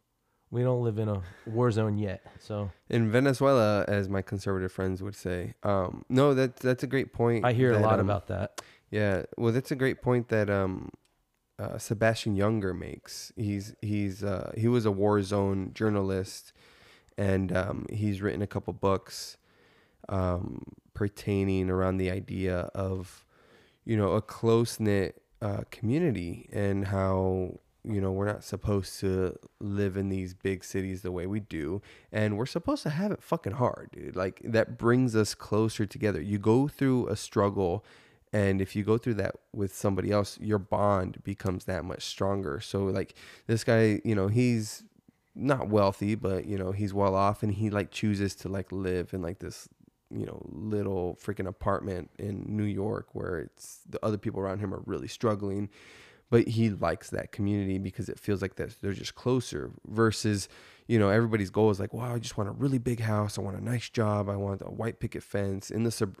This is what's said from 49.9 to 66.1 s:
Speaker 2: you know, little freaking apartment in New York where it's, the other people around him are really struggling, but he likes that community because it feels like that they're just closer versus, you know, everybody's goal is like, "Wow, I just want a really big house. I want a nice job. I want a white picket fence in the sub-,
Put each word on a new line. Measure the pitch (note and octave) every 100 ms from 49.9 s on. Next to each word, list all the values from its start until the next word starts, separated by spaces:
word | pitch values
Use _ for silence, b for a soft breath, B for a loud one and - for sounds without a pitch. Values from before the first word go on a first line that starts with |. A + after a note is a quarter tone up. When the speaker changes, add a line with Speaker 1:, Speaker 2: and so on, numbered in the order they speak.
| _ _
Speaker 2:
you | - G#2+
know, | - -
little | - G#2+ G#2 G2+ F#2 F2 -
freaking | - G2+ F#2+
apartment | F#2 - F#2+ - F2+ - -
in | G2+ G2+ F2+
New | G#2+
York | G#2 G2 G#2 G#2 -
where | G#2 F#2+ E2+
it's, | B1 - - - -
the | -
other | A2 G#2
people | A2 F#2+
around | G2 G2
him | G2+
are | F2+
really | - E2+ B1+
struggling, | - A#2 G#2 G2+ G2 G2+ B B B B B _
but | A#2+ -
he | A2+ A2+
likes | F#2+ F2 E2+ -
that | G2+ -
community | - G2+ G2+ F#2+ F#2+
because | G2 - F2+
it | -
feels | - G2
like | F#2+ -
that | D2 -
they're | G2
just | F#2+ - -
closer | A#2+ B2+ - D2+ B1+ - -
versus, | G#2+ A2+ G#2 A2 G2+ - B B B -
you | A#2
know, | G2
everybody's | G#2+ A#2 G#2+ F#2+
goal | G#2 G#2+
is | G2
like, | G2+
"Wow, | A#2+ B2
I | A#2+
just | A#2 -
want | G2+
a |
really | A2+ C#3 C3
big | B2 A#2
house. | A2 G#2 G#2 -
I |
want | G2 G2
a |
nice | G#2 A#2+ -
job. | - G#2+ G#2 G2+
I | G2+
want | G2 G2
a | -
white | G2 A2+ -
picket | A#2 -
fence | - G2+ G2 G2 -
in | G#2+
the | A2+
sub-, | - G2+